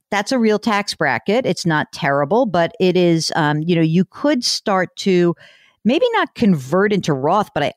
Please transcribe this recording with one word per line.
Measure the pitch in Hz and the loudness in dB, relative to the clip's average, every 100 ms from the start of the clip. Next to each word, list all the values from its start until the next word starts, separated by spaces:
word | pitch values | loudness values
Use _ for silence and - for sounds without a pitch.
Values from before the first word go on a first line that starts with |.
| _ | _
That's | 202 208 | -6 -2
a | 262 | 0
real | 226 208 | 2 0
tax | 233 202 202 | 0 -2 -4
bracket. | - 147 117 - 220 135 | -4 -2 -2 0 -2 -2
It's | 180 170 | -2 -2
not | 151 - | -2 -4
terrible, | - 147 139 143 214 254 | -6 -2 0 0 0 0
but | 175 165 - | 0 -2 0
it | 185 180 | 0 2
is, | 175 165 160 - | 2 2 -2 -2
um, | 151 151 | 0 0
you | 160 170 | 0 0
know, | |
you | 160 165 | 2 2
could | 185 - 285 294 | 0 -2 -2 0
start | - - - 190 180 - | -2 -6 -2 -2 -2 -4
to | 202 180 175 165 - - _ _ 208 | 0 2 2 -2 -10 -20 _ _ -2
maybe | 294 480 | 2 2
not | 453 330 - | 0 -2 0
convert | 226 165 127 175 208 | 2 2 0 0 2
into | 202 - | 0 -2
Roth, | 139 143 196 196 | -2 0 0 -2
but | - | -4
I | 143 | -4